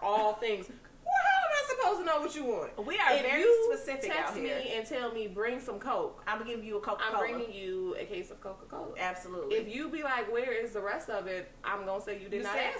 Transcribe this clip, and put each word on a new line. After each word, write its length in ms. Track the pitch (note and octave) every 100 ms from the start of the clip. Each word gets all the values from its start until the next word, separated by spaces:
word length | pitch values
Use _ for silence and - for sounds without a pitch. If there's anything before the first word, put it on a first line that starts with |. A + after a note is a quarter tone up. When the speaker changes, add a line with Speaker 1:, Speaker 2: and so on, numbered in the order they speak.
Speaker 1:
all 300 | G3+ G#3+ G#3+
things. 340 | G#3+ A3+ G3 F3+
Well, 440 | - - - E5+
how 340 | G5 F#5 F#5+ E5
am 40 |
I 240 | D5 C5+ B4+
supposed 240 | F#4 F4+
to 60 | E4+
know 160 | D4+
what 140 | D#4+ D4+
you 100 | B3+
want? 400 | F#3+ D3 - A3
Speaker 2:
We 100 | G4+
are 140 | D#4
Speaker 1:
If 80 | C4+
Speaker 2:
very 180 | B3+ D4
Speaker 1:
you 300 | A4 A#4 A4+
Speaker 2:
specific 380 | A#4 - C4+ G4
Speaker 1:
text 160 | D#4+ -
Speaker 2:
out 40 | -
here. 220 | - -
Speaker 1:
me 160 | B3 A3+
and 120 | A3
tell 240 | C4 A#3+
me, 160 | A3+ G#3
"Bring 320 | F#3+ A3+ B3
some 200 | B3 G#3+
Coke," 440 | B3 G#3 - - -
Speaker 2:
I'm 140 | A3
gonna 100 | A3+
give 140 | A3+
you 140 | G#3+ G#3
a 20 |
Coca-Cola. 420 | A3 G3+ A3 G#3+ A#3
Speaker 1:
I'm 100 | A#3+
bringing 160 | A3+
you 420 | G3 F#3+ F#3 F#3 -
a 60 | -
case 260 | F#3 F#3+
of 100 | -
Coca-Cola. 520 | - - - D3 - -
Speaker 2:
Absolutely. 600 | G3 - F3+ F3+ D3 A3
Speaker 1:
If 100 | G3+
you 220 | B3 D4+
be 120 | D#4
like, 300 | C#4+ B3 G#3+
"Where 200 | A#3 B3+
is 200 | A3+ A#3
the 80 | G#3
rest 280 | G3+ D#4 C#4
of 180 | G#3 F#3
it?" 240 | F#3 F3+ -
I'm 220 | - G3 F#3+
gonna 160 | G3
say, 120 | G#3 G3+
"You 120 | F#3+
did 80 | G#3
Speaker 2:
You 60 |
Speaker 1:
not 100 | G3+
Speaker 2:
said 200 | G#3+
Speaker 1:
ask 60 | C4